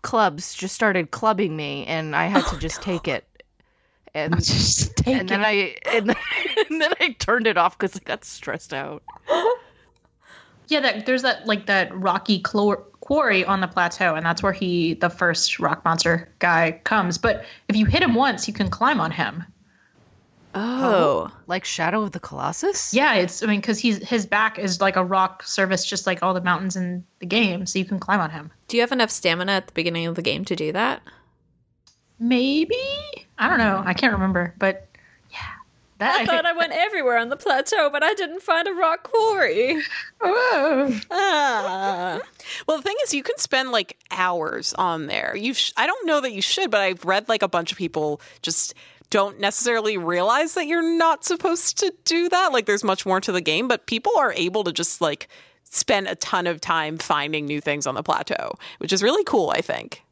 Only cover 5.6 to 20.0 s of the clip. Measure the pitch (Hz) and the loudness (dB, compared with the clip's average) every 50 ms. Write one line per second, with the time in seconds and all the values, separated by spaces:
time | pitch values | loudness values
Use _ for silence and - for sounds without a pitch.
5.6 | 196 165 - - - - 214 233 202 208 269 - - - - - - - - 440 | 0 -2 -4 -8 -4 0 0 2 2 2 0 -2 -2 -4 -4 -4 -2 -2 0 0
6.6 | 427 - 311 320 311 320 359 - 311 330 240 _ - - 220 247 220 220 202 180 | 0 0 0 0 0 0 2 2 0 0 0 _ 0 2 2 2 4 2 4 4
7.6 | 170 185 - _ 220 185 - 190 _ - 123 - - - - - - - - - | 2 2 2 _ -2 -2 -2 -6 _ -6 -8 -8 -8 -14 -16 -12 -8 -8 -8 -8
8.6 | - - - 135 135 143 151 151 _ - - - _ - - 339 349 440 494 - | -8 -8 -8 -8 -8 -8 -10 -14 _ -20 -20 -20 _ 0 0 2 2 2 0 0
9.6 | - - _ _ _ _ _ _ _ _ _ _ _ - - - - _ _ _ | -4 -20 _ _ _ _ _ _ _ _ _ _ _ -20 -20 -20 -20 _ _ _
10.6 | _ - 302 302 262 254 202 214 214 - 254 254 247 254 226 - - 220 208 202 | _ 0 0 2 2 2 0 0 0 0 0 2 2 0 -2 -2 0 -2 -2 -2
11.6 | 208 - 202 190 180 - 180 190 190 196 180 196 - - 208 180 190 - - 214 | 0 2 2 2 2 0 -2 -2 0 0 0 0 0 0 0 0 0 -2 0 2
12.6 | 202 208 196 - - - _ _ - - 277 302 294 240 202 190 185 185 196 190 | 2 2 0 0 -4 -18 _ _ -4 0 2 2 4 4 4 2 2 2 0 0
13.6 | 190 175 - 190 175 175 - - 196 175 160 156 165 165 170 - - 196 185 185 | 0 -2 0 0 0 0 0 0 0 0 0 0 0 0 0 2 0 -2 0 0
14.6 | 196 180 175 175 165 165 165 - - 175 175 - 180 170 165 - - - - - | -2 0 0 2 2 0 0 0 0 -2 0 0 0 2 2 2 0 -2 -2 0
15.6 | - - - - - 165 165 165 - 165 170 165 170 - _ _ - 175 170 165 | 0 -2 -2 0 0 0 0 2 2 2 2 0 -2 -8 _ _ 2 2 4 4
16.6 | 165 160 160 - _ - 220 214 190 175 170 - - 226 214 - - - - - | 2 2 0 -4 _ 0 0 2 2 0 -2 0 0 0 0 0 -4 -14 -20 -20
17.6 | _ - 208 214 220 202 - 330 359 302 233 226 262 277 226 170 - - 214 - | _ -2 2 2 4 4 4 4 4 4 4 4 4 2 0 -2 -6 -8 -4 -4
18.6 | 208 180 - - 220 262 302 220 156 165 151 - 147 104 107 165 170 - - _ | -4 -4 -2 0 2 2 2 2 0 -2 0 -2 -2 -2 -4 -8 -12 -14 -18 _
19.6 | _ _ _ _ _ _ _ _ | _ _ _ _ _ _ _ _